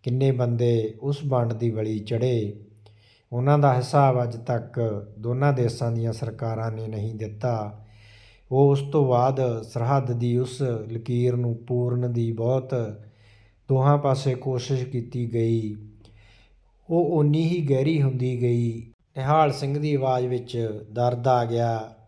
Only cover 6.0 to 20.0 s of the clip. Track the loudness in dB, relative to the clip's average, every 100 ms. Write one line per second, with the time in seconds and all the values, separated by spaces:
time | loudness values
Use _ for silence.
6 | -4 -4 -8 -6 -6 -4 -6 -6 -8 -6
7 | -6 -6 -10 -4 -4 -2 -4 -12 -20 -20
8 | -20 -20 -20 _ _ 4 4 4 0 0
9 | 4 4 4 2 -2 -2 -6 -4 0 0
10 | 0 -2 0 0 -2 -4 -4 -4 -6 -8
11 | -4 0 0 0 -2 -4 -4 -2 0 0
12 | -2 0 -2 -2 0 0 -2 -4 -4 -10
13 | -18 _ -20 -20 _ _ -2 2 4 4
14 | 4 2 0 -2 -2 -4 -2 -4 -2 -6
15 | -6 -6 -2 0 2 0 -2 -8 -16 -20
16 | -20 -20 -20 -20 _ _ _ _ -2 0
17 | 2 4 4 4 2 0 2 2 2 2
18 | 2 0 -2 0 0 2 0 -4 -12 _
19 | _ -8 2 4 4 2 -4 -2 0 0